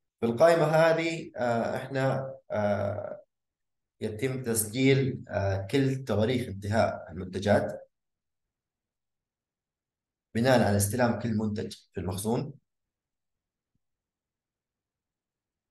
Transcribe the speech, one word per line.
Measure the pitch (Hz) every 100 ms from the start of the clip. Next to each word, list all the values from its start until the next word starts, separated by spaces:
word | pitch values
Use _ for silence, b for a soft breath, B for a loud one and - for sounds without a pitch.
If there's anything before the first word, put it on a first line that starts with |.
| _ -
في | 117
القائمة | 117 165 170
هذه، | 151 160 165 165 165 160 - -
آه، | 120 117 - -
إحنا، | 127 135 135 - - - -
آه، | 104 104 101 101 - - - - _ _ _ _ _ _ -
يتم | 107 104 131 131
تسجيل، | 117 104 101 127 135 135 - - -
آه، | 101 98 95 101
كل | 139 131 131 -
تواريخ | 104 110 120 92
انتهاء | 95 104 110 95 - -
المنتجات | 82 92 98 101 120 - - - _ _ _ _ _ _ _ _ _ _ _ _ _ _ _ _ _ _ _ _ _ _ _ _ 110
بناء | 127 123
على | 101 101
استلام | 101 123 123 -
كل | 120 110
منتج | 110 104 - - _
في | -
المخزون. | 87 92 107 131 - - _ _ _ _ _ _ _ _ _ _ _ _ _ _ _ _ _ _ _ _ _ _ _ _ _ _ _ _ _ _ _